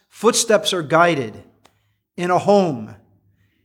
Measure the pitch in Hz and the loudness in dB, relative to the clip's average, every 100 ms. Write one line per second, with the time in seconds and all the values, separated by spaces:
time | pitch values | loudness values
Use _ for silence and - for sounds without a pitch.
0 | _ - 220 233 - 208 208 180 143 160 | _ -4 0 0 2 0 0 -6 0 2
1 | 175 147 113 104 - _ _ _ _ _ | 2 0 -6 -12 -20 _ _ _ _ _
2 | _ - 180 175 185 202 175 123 107 - | _ -8 -2 0 2 2 2 -4 -12 -18
3 | _ _ _ _ _ _ | _ _ _ _ _ _